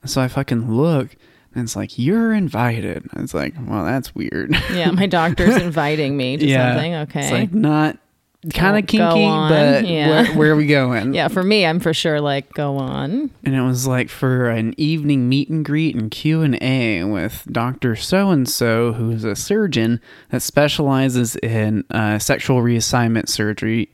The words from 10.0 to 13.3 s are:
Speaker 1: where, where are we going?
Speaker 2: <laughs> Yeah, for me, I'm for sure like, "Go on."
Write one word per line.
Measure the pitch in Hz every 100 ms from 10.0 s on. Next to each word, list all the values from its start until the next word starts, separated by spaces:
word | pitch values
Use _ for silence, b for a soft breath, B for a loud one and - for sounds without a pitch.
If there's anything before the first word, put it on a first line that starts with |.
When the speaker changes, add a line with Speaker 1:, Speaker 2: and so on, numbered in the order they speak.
| 147
Speaker 1:
where, | 156 - 156
where | 151
are | 151
we | 147
going? | 147 127 120 107
Speaker 2:
<laughs> | 165
Yeah, | 160
for | -
me, | 185 214 175
I'm | 165
for | 165
sure | 156 170 151
like, | 147 139 139
"Go | - 147 139
on." | 131 135 139 220 294